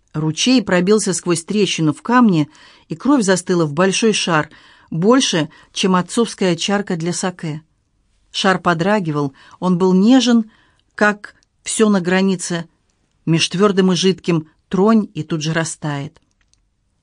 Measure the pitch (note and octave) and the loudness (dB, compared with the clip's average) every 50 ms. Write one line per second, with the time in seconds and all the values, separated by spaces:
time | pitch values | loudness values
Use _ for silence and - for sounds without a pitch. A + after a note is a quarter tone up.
0 | _ _ - D3+ D#3 D#3 D3+ - - B3 C4 B3+ - - F#3 F3+ F3+ G3 G#3+ G#3+ | _ _ -8 -4 -4 -4 -2 -2 0 2 2 2 2 2 0 0 2 2 2 2
1 | - G3 F3+ - - F3+ E3+ E3 - - G3 G#3+ F#3+ - - - D#3+ D3+ C#3+ - | 0 -2 -4 -4 -2 -2 -2 -2 -2 -4 -2 0 0 0 0 0 0 0 -2 -2
2 | - - A#3+ B3+ A#3+ G#3+ F3 D#3 D3 - - - - - - _ _ - D#3+ - | -2 0 2 4 4 4 4 2 0 -2 -6 -18 -20 -20 -20 _ _ -14 -12 -4
3 | - B3 D4 C4 G3 F#3 F#3 F3+ - - F#3 F3 E3 D3 C#3 D#3 F#3 G3 - - | 0 0 2 2 2 2 0 0 0 -2 0 0 0 0 0 0 0 0 0 0
4 | A#3 A3 G3+ - - F#3 E3 D3+ D3 - - - - - _ _ _ - - D#3+ | 0 0 0 0 -2 -2 0 0 -2 -4 -8 -20 -20 -20 _ _ _ -10 -6 0
5 | F3+ G#3+ B3 C4+ C4 - F#3+ D#3+ D3 D#3 - - - _ - - - F#3 F#3 F3+ | 2 4 4 4 2 0 0 -2 -2 -4 -8 -16 -20 _ -8 -4 0 0 2 0
6 | F3 - - A#3+ A3+ - - - G3+ F#3 E3+ E3 - G#3 G3 G3+ G3+ G3+ F#3 E3 | 0 -2 -2 -2 -2 -2 -2 -2 -2 0 0 -2 -2 -2 -2 -2 -4 -4 -6 -6
7 | D#3+ F3 E3+ - - F#3 F3+ - - D#3+ D3 D#3 - _ _ _ _ _ _ _ | -4 -6 -6 -4 -6 -8 -8 -8 -10 -10 -10 -10 -12 _ _ _ _ _ _ _
8 | _ _ _ _ _ _ - - - G3 F#3 F3+ - F3+ E3+ D#3+ E3+ G3 G#3+ G#3+ | _ _ _ _ _ _ -6 -2 0 0 0 0 0 -2 0 0 0 0 0 0
9 | F3 D#3+ D3 D3 C#3+ C3+ - _ - - - - F3 F3+ F#3 E3 F#3 F#3 F#3 F#3 | -2 -2 -4 -4 -4 -4 -6 _ -20 -20 -12 -4 -2 -2 0 2 2 2 4 4
10 | G3+ A3+ C4 C4 A3+ B3 A#3 A#3 A3 - _ _ _ _ _ _ _ _ _ - | 4 6 6 4 4 4 2 2 0 -2 _ _ _ _ _ _ _ _ _ 0
11 | G#3+ G#3 G#3 G#3 - - - _ _ _ _ _ - - - - A3 G#3+ G3+ F#3+ | 0 0 0 -2 -8 -20 -20 _ _ _ _ _ -12 -6 -2 0 2 2 2 0
12 | E3+ F3 F#3 F#3+ F#3+ G3 F#3 F3+ - - F3 E3+ E3 - _ _ _ _ _ _ | 0 0 0 0 2 0 -2 -2 -4 -6 -8 -8 -8 -10 _ _ _ _ _ _
13 | _ _ _ _ - D#3 E3 D#3 - - - E3+ G#3 G3+ F#3 F#3+ F#3+ F#3+ F3+ D#3 | _ _ _ _ -4 -2 0 0 0 -2 0 2 2 2 2 2 2 2 2 2
14 | F#3 F#3+ F3 F3+ - F#3 F3 D#3 D#3 - _ _ _ - - F#3 F#3+ A3 A3+ A3 | 0 0 0 0 -2 -2 -2 -2 -4 -6 _ _ _ -6 -2 0 2 4 2 2
15 | G3 - - D#3 D3+ - E3+ D#3 C#3+ D#3+ D#3+ E3+ E3 D#3+ - - - D3+ C#3+ C#3 | 0 -2 -6 -10 -8 -6 -6 -6 -4 -4 -4 -4 -4 -6 -8 -8 -8 -8 -6 -8
16 | C#3 D3+ - _ _ _ _ _ _ _ _ _ _ _ _ _ _ _ _ _ | -8 -12 -14 _ _ _ _ _ _ _ _ _ _ _ _ _ _ _ _ _